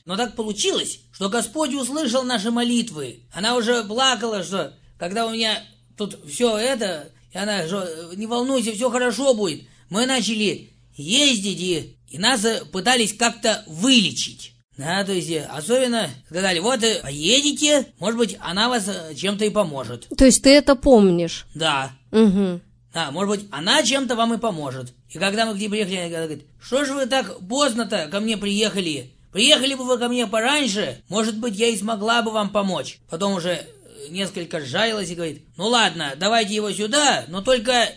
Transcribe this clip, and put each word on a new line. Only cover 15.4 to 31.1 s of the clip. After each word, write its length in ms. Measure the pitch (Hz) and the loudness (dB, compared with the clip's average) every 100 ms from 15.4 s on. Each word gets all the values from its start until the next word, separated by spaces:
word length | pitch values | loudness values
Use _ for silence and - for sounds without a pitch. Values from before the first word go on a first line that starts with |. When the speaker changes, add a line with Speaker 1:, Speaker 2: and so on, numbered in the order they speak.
Speaker 1:
особенно 640 | 131 143 151 254 254 233 165 - - | -6 -8 0 2 2 0 -2 -8 -10
сказали: 320 | 170 190 170 | -2 0 0
«Вот, 240 | 208 262 | 0 0
э, 180 | 226 196 | 0 -2
поедете, 840 | 135 143 165 262 294 - 294 294 - - | -6 -2 4 4 4 2 4 4 2 -6
может 200 | 190 233 | -4 0
быть, 180 | 220 190 | -2 -4
она 280 | 160 185 233 | -6 -2 0
вас, 180 | 247 190 | 0 -4
э, 260 | 185 160 | -8 -10
чем-то 300 | 143 185 202 | -6 -4 0
и 60 | 214 | 0
поможет». 580 | 208 180 135 120 120 - - | 0 -2 -2 -8 -10 -4 6
Speaker 2:
То 80 | |
есть 180 | 262 - | 8 8
ты 80 | 269 | 8
это 240 | 285 285 277 | 8 8 4
помнишь? 720 | 285 233 190 170 165 - - | 8 8 8 4 0 -6 -12
Speaker 1:
Да. 380 | 147 160 139 135 131 - | -4 0 0 -2 -10 -2
Speaker 2:
Мгм. 520 | 214 220 190 190 175 - _ _ | 4 4 4 0 -2 -10 _ _
Speaker 1:
Да, 160 | 165 151 | -6 -6
может 180 | 151 202 208 | -2 -2 -2
быть, 60 | - | -6
она 320 | 143 180 294 | -6 0 2
чем-то 340 | 226 269 254 226 | 4 2 0 0
вам 180 | 233 | 0
и 40 | 233 | 0
поможет. 540 | 233 160 143 131 123 - - | -2 -4 -6 -8 -12 -16 -16
И 80 | 156 | -4
когда 260 | 190 208 226 | -2 0 -2
мы 60 | |
к 40 | 202 | -2
ней 100 | 214 | -4
приехали, 280 | 214 190 185 | -2 -2 -4
она 120 | 170 | -6
говорит: 360 | 165 160 151 - - | -6 -6 -8 -14 -20
«Что 240 | - 262 285 | -4 -2 0
ж 40 | |
вы 160 | 277 254 | -2 0
так 320 | 269 190 - 185 | 0 -2 -8 -4
поздно-то 640 | 262 285 226 233 208 151 | 0 2 0 -2 -4 -4
ко 100 | 196 | -2
мне 160 | 220 208 | -2 -2
приехали? 720 | 202 202 214 190 170 139 123 _ - | -2 0 0 0 -2 -4 -8 _ -8
Приехали 440 | 180 262 277 262 | 2 4 4 2
бы 100 | 262 | -2
вы 140 | 254 247 | -2 0
ко 100 | 240 | 0
мне 180 | 247 226 | -2 -2
пораньше, 760 | 220 240 294 254 202 156 113 | 0 0 0 0 -2 -4 -6
может 280 | - | -6